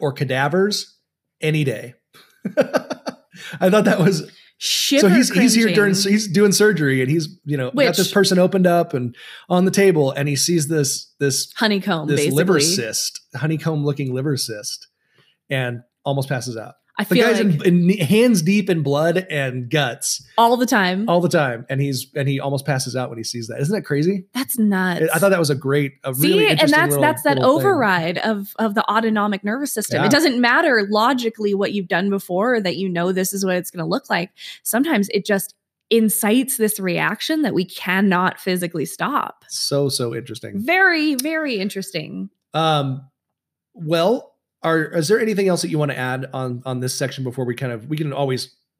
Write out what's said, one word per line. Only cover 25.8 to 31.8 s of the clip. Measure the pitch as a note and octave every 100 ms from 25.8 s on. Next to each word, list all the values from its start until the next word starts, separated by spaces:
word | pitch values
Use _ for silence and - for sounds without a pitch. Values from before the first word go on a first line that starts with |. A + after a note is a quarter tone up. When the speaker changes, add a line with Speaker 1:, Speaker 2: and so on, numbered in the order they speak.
| C#3+ -
Speaker 1:
a | C3+
Speaker 2:
See, | C3 D#3
Speaker 1:
really | G4
Speaker 2:
and | G#4+ D4+
Speaker 1:
interesting | D4+ D4
Speaker 2:
that's, | F4
Speaker 1:
little, | C#4+
Speaker 2:
that's | D4 D4+
that | D4 C#4
Speaker 1:
little | B3+ D4
thing. | G4+
Speaker 2:
override | F4 G#3+ F3+ E3 F3+
of, | A3 G#3 G3+ -
of | A3
the | G#3 -
autonomic | G#3 A3+ A3 G#3 F#3+
nervous | G3+ A#3+ C#4+
system. | - G#3 D#3+
Speaker 1:
Yeah. | C3+
Speaker 2:
It |
doesn't | C#4+ D#4 B3
matter | A#3+ C4+ E4 A#3 G3+
logically | G#3+ A#3 C4 A#3 A3 G#3
what | G3 G3
you've | G3+